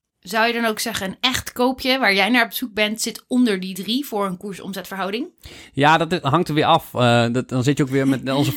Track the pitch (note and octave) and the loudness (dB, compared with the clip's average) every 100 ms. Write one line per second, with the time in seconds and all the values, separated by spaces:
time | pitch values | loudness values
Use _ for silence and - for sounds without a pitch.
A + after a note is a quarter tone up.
0 | _ _ F3+ A3 A#3 A#3 A3+ G#3+ A#3 G3+ | _ _ -6 0 0 0 -2 -2 -4 -4
1 | F#3+ - B3+ B3+ - - B3 C4 C4 C4 | -6 -2 0 0 -4 0 0 0 -2 2
2 | G#3+ G3 G3 B3 A#3 - B3 G#3 G#3+ G#3+ | 2 2 4 4 2 -2 -6 -2 -2 -2
3 | A#3 - _ B3 B3 F#3+ F#3 F#3 F#3+ B3 | -6 -8 _ 2 2 0 -4 -8 -4 -4
4 | C#4+ G#3 G3 F3+ G#3 F3+ - F#3+ F#3 G3 | -2 -4 -2 -4 -10 -10 -10 -10 -10 -8
5 | F#3 A3 E4+ _ - - - - C#3+ D#3+ | -6 -6 -8 _ -20 -20 -12 2 4 4
6 | E3 F3 C#3 D#3 F3 D3+ A#2+ D#3+ - - | 2 -2 0 0 0 2 4 2 2 2
7 | B2 A#2+ A#2 B2 B2 B2+ B2 C#3+ C#3 C3+ | 4 4 2 0 -2 0 0 2 0 2
8 | C3+ C3 C3 C3+ C3+ | 2 0 -2 0 0